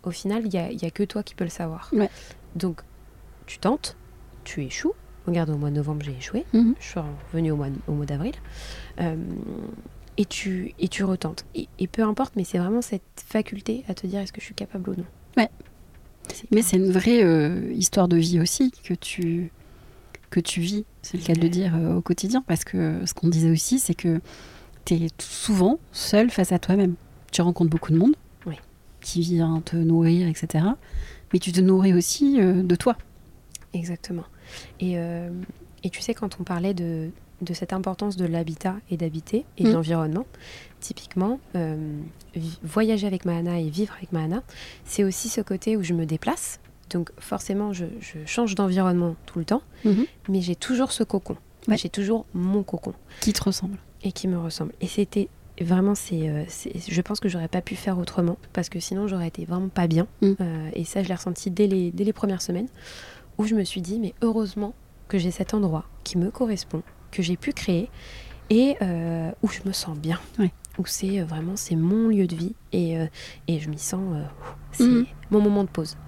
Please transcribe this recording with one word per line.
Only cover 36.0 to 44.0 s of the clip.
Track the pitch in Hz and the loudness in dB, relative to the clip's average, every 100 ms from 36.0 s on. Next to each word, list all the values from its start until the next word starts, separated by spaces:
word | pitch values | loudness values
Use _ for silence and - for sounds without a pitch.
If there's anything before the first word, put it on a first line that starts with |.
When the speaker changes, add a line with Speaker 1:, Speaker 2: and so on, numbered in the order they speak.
Speaker 1:
sais, | - | -6
quand | 226 202 - | -4 -6 -6
on | |
parlait | 180 175 190 | -6 -2 0
de, | 185 170 160 160 - - - | 0 -2 -4 -6 -10 -20 -10
de | 175 | -8
cette | 170 175 | -6 -4
importance | 190 190 185 208 190 | -4 -4 -4 -4 -2
de | 175 | -2
l'habitat | 170 165 156 190 196 - | 0 -2 -4 -4 -6 -6
et | 175 | -4
d'habiter | 165 160 - 220 - - | -4 -4 -2 -4 -4 2
et | |
Speaker 2:
Mm. | 214 | 4
Speaker 1:
de | |
l'environnement, | 190 156 165 156 170 254 - - - - - | 4 2 0 0 -2 -6 -14 -18 -18 -20 -18
typiquement, | - - - 185 190 262 - | -14 -14 -6 -2 0 -2 -4
euh, | 180 160 156 156 147 160 - - | -4 -2 -4 -6 -8 -10 -16 -12
vi-, | 170 165 165 | -8 -8 -8
voyager | 160 208 220 220 202 | -4 0 2 2 0
avec | 185 | -2
Mahana | 180 170 175 175 | 0 0 0 0
et | 156 | -2
vivre | 156 214 | -2 -4
avec | - | -4